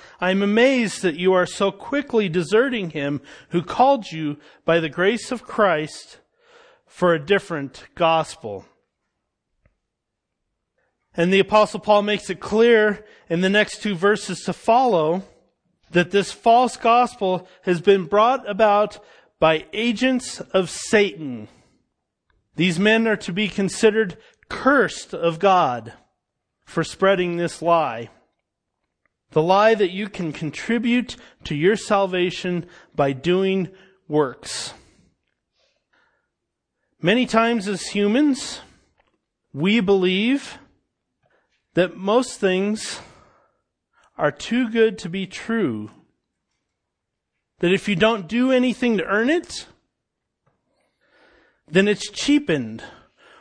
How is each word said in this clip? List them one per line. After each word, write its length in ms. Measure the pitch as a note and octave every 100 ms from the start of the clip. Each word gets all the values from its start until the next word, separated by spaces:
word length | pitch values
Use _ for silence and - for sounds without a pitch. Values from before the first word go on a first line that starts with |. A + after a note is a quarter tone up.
| - -
"I 120 | F3+
am 100 | F#3+
amazed 640 | G3+ G#3+ B3+ C4 G#3+ -
that 100 | F#3 D3+
you 160 | F#3
are 140 | F#3 F3+
so 260 | - G3
quickly 560 | G3 - C#4+ C#4+ A#3 G3
deserting 640 | E3+ D#3+ G#3+ C4+ B3 F3+
him 320 | D3+ C#3+ C#3+ - - -
who 120 | F3
called 500 | D3 - C4 C#4 G3
you 280 | D#3+ D3+ C#3+ - _ -
by 140 | E3
the 100 | D#3+
grace 420 | C#3 F#3+ A3+ -
of 120 | B3+
Christ 760 | - - G3+ D#3 D#3 - - - _ _ _ _ _ _ _
for 260 | - F3+
a 100 | E3
different 600 | C#3+ G3 - D#3+ C#3 - -
gospel." 720 | - E3 D#3+ D#3+ - A2 G2 - _ _ _ _ _ _ _ _ _ _ _ _ _ _ _ _ _ _ _ _ _ _ _ _ -
And 160 | F3
the 60 | G3
Apostle 440 | G3 G#3+ G#3 G3+
Paul 200 | - G#3
makes 300 | G#3 G#3 -
it 80 | F3+
clear 640 | - G#3+ A#3 A3+ G#3+ G3+ - - -
in 120 | E3+
the 80 | F#3+
next 340 | G3+ G#3 -
two 100 | G#3
verses 460 | F3 G3 G#3 - F3 -
to 80 |
follow 680 | E3+ - A#3 B3+ F#3 D#3 F3+ F#3+ _ _ _ _ _ _
that 180 | F3 F3
this 220 | G3+ F#3+
false 460 | - A#3 A#3 B3 -
gospel 680 | A3+ A#3+ A#3+ - F#3+ F#3 - _
has 180 | - E3+
been 260 | G3+ G3 E3
brought 440 | G3+ A3+ C4 G#3
about 560 | G3+ G#3+ G3+ G#3 - - - _ -
by 300 | D#3+ D#3+ -
agents 680 | A3 A#3+ G3+ C4 B3+ - -
of 320 | - F#3+ F3+
Satan. 760 | - - G#3 G3+ G3 D3 A#2+ G#2+ _ _ _ _ _ _ _ _ _ _ -
These 240 | F3+ E3
men 280 | G#3 A3+ A3+
are 100 | G#3+
to 140 | -
be 160 | F3+ G#3
considered 720 | - F#3+ - A3 G#3+ G#3 - _ _ -
cursed 640 | - C4 C#4 G3 - -
of 240 | E3 E3 D#3+
God 560 | F#3+ F#3 D3+ A#2+ A2+ - _ _ _ _ _ _ _
for 180 | -
spreading 540 | D#3+ - F#3+ F#3+ F3+ E3+
this 240 | E3+ -
lie. 480 | E3 E3+ C#3+ A2+ A#2+ _ _ _ _ _ _ _ _ _ _ _ _
The 80 | D#3
lie 340 | E3 F#3+ A3 G#3+
that 160 | F#3+
you 180 | F3+ G#3
can 240 | - E3
contribute 800 | C#3+ D#3 - - A#3 A#3 B3 B3 - - _ -
to 100 | D3
your 220 | E3+ G#3+
salvation 880 | - G3+ G3 F3+ F3+ - F#3 F3 E3+ - _
by 200 | - C#3
doing 560 | C3+ E3 F#3 F#3+ F#3+ E3+ - _ _ -
works. 640 | D3+ C#3 - - - - - _ _ _ _ _ _ _ _ _ _ _ _ _ _ _ _ _ _ _ _ _ _
Many 240 | D#3 A#3 A#3+
times 400 | A3+ A3+ A#3 F#3+
as 120 | F#3+ -
humans, 720 | G3+ G3+ A#3 D4+ B3+ - - - _ _ _ _ _ _ _ _
we 260 | C3+ F3+ A3+
believe 800 | F#3+ G3 F#3 F#3 A3+ C#4 - - - _ _ _ _ _ _ _ _ _ _ -
that 200 | F3+ E3+
most 460 | G3 A#3 B3 -
things 580 | G3 F#3 G3+ G#3+ - - - - _ _ _ _ _ _ _ _ _ -
are 160 | D3+
too 360 | - - A#3+ A#3+
good 280 | A3+ A3 F#3+
to 100 | E3+
be 180 | F#3+ F#3+
true. 640 | - - A3+ D#3+ A2 G#2+ _ _ _ _ _ _ _ _ _ _ _ _ _ _ _ _ -
That 120 | E3+
if 160 | F#3+ -
you 80 | F#3
don't 320 | G#3+ A3+ D#3+
do 240 | A#3 B3+
anything 460 | B3+ B3+ - A#3+ G#3+
to 80 | -
earn 240 | G3+ A#3+
it, 360 | E4+ - - - _ _ _ _ _ _ _ _ _ _ _ _ _ _ _ _ _ _ _ _
then 180 | E3 G3+
it's 240 | G#3 -
cheapened, 720 | - - C#4+ D4 D3+ A2+ G#2+ - - _ _ _ -